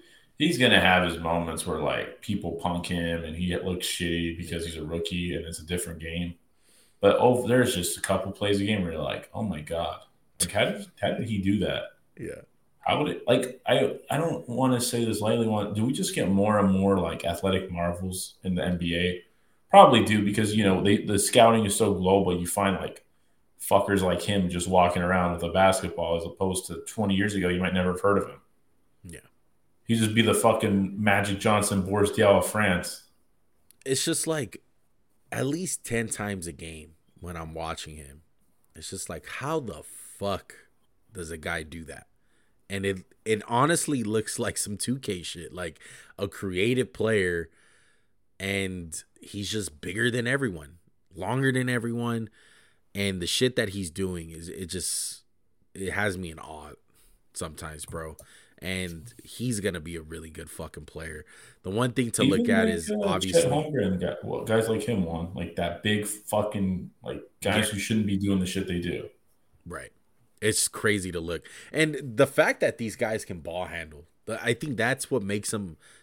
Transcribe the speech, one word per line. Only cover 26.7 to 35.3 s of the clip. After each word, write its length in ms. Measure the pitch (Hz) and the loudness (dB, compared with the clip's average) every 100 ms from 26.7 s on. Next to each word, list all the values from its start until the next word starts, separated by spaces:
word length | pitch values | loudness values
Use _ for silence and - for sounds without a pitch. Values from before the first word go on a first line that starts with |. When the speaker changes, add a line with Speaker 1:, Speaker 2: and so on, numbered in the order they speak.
| 85 - | -10 -8
Speaker 1:
twenty 280 | - 101 95 | -2 0 2
years 180 | 104 | 2
ago, 160 | 98 90 | 2 0
you 100 | 90 | 2
might 140 | 90 | 0
never 180 | 92 90 | 2 0
have 80 | 90 | 2
heard 180 | 101 101 | 2 2
of 60 | - | 0
him. 100 | - _ _ _ _ _ _ | -8 _ _ _ _ _ _
Speaker 2:
Yeah. 160 | 92 80 - _ _ _ _ _ - | -18 -18 -20 _ _ _ _ _ -2
Speaker 1:
He'd 120 | 113 | 2
just 160 | 110 | 2
be 80 | 110 | 4
the 140 | 107 98 | 4 4
fucking 640 | 117 107 110 98 95 101 | 4 4 2 2 0 0
Magic 360 | 104 101 101 98 | 2 2 0 0
Johnson, 420 | 113 104 98 98 | 2 4 4 0
Boris 300 | 92 101 101 | 0 2 2
Diaw 260 | - 104 95 | 6 8 8
of 80 | - | 4
France. 560 | 107 104 87 - - - _ _ _ _ _ _ _ | 2 2 2 -2 -10 -18 _ _ _ _ _ _ _
Speaker 2:
It's 220 | - 135 - | -4 -2 0
just, 220 | 160 - | -2 -2
like, 340 | 156 107 - - _ _ _ _ _ _ | -2 -4 -10 -20 _ _ _ _ _ _